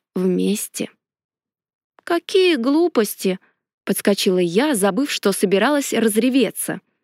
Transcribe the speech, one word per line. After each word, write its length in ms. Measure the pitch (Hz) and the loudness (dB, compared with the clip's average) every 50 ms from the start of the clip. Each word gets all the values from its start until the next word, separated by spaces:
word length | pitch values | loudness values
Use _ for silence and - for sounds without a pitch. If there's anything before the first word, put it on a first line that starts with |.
| _ _ - | _ _ -6
вместе». 720 | 185 185 185 180 180 185 185 202 - - - - - - - _ _ _ _ _ _ _ _ _ _ _ _ _ _ _ _ _ _ _ _ _ _ - | -2 -2 0 0 0 0 -2 -2 -4 -6 -10 -10 -12 -12 -12 _ _ _ _ _ _ _ _ _ _ _ _ _ _ _ _ _ _ _ _ _ _ -6
«Какие 520 | - 339 339 - - - 370 370 359 330 | -4 -4 -4 -2 0 2 2 4 4 2
глупости?» 840 | 240 226 269 285 320 349 339 - 240 214 - - - - 190 185 - _ _ _ _ _ _ _ _ - - | 2 0 2 2 2 2 2 2 0 0 0 -2 -4 -4 -4 -4 -4 _ _ _ _ _ _ _ _ -4 -4
подскочила 480 | 196 - - 214 202 - - 202 185 | -4 0 2 0 0 2 2 0 2
я, 380 | 180 180 170 165 208 277 311 285 | 2 0 2 0 0 0 0 0
забыв, 340 | 190 196 202 180 220 285 - | 0 0 0 0 0 -4 -4
что 220 | - - - 202 | -4 -2 -2 -2
собиралась 600 | 190 - - 185 196 190 214 277 294 285 269 - - | 0 0 0 2 2 2 2 2 0 0 -2 -2 -2
разреветься. 880 | 226 226 226 202 220 240 262 247 269 226 175 - - - - 156 185 _ _ _ _ | 0 0 0 0 2 0 2 2 2 0 0 -2 -8 -8 -8 -8 -10 _ _ _ _